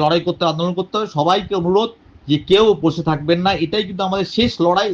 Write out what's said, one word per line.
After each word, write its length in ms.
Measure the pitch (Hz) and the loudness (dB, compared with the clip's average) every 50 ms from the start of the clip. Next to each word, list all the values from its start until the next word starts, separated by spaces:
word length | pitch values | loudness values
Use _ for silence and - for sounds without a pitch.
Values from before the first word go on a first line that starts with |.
লড়াই 200 | 151 151 165 170 151 | 2 2 2 0 0
করতে 140 | 180 170 - | -2 -2 -2
হবে, 100 | 180 165 | -2 -2
আন্দোলন 220 | 151 160 170 180 180 | -2 -2 -2 -4 -2
করতে 200 | 185 185 - 220 | -4 -6 -4 -4
হবে, 120 | 214 214 - - 175 | -6 -6 -4 -2 0
সবাইকে 360 | 196 175 190 202 185 - 202 | 2 2 2 0 0 -2 -4
অনুরোধ 360 | 185 170 175 185 208 226 233 - - - - - - - 135 | -2 0 2 2 2 0 -2 -6 -12 -20 -20 -20 -10 -4 -2
যে 80 | 151 139 - - | -2 -2 2 4
কেউ 140 | 185 208 226 220 196 | 4 6 6 4 4
বসে 280 | 156 156 165 - 170 | 2 0 -2 -2 -2
থাকবেন 360 | 147 165 156 143 147 156 170 175 180 | -2 -2 -2 -2 0 0 0 2 2
না। 60 | 196 196 147 165 | 0 0 0 -2
এটাই 200 | 156 202 214 214 185 | -2 -2 -4 -4 -4
কিন্তু 140 | 185 185 196 185 | -6 -6 -4 -2
আমাদের 180 | 190 196 180 - - | -2 -2 -4 -2 0
শেষ 160 | 214 240 240 - - | 0 0 0 0 0
লড়াই, 280 | 170 170 180 190 220 208 | 2 2 2 2 0 0